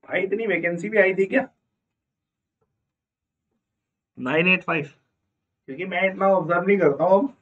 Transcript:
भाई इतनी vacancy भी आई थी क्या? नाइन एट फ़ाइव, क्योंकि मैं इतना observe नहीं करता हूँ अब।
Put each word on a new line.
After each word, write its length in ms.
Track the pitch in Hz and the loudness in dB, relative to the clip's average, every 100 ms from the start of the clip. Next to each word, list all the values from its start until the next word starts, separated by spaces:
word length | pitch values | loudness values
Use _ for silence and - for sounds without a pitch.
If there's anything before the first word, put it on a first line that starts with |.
| - | -4
भाई 140 | 165 | -4
इतनी 240 | 190 202 226 | -2 -4 -2
vacancy 420 | 170 170 170 202 | -2 -2 -4 -2
भी 100 | 220 | 2
आई 160 | 190 | 2
थी 100 | 185 196 | 2 0
क्या? 220 | 262 262 _ _ _ _ _ _ _ _ _ _ _ _ _ _ _ _ _ _ _ _ _ _ _ _ _ _ - | 0 -2 _ _ _ _ _ _ _ _ _ _ _ _ _ _ _ _ _ _ _ _ _ _ _ _ _ _ -12
नाइन 300 | 127 156 175 | -4 0 2
एट 140 | 185 | 0
फ़ाइव, 260 | - 165 143 _ _ _ _ _ _ _ - | -2 -6 -6 _ _ _ _ _ _ _ -18
क्योंकि 160 | 135 185 | -12 -8
मैं 160 | 180 | -2
इतना 220 | 190 190 190 | -2 0 2
observe 380 | 185 156 175 180 | 2 2 -2 2
नहीं 100 | 202 | 4
करता 260 | 156 - | 2 2
हूँ 140 | 170 196 | 2 2
अब। 100 | 277 - | 2 -8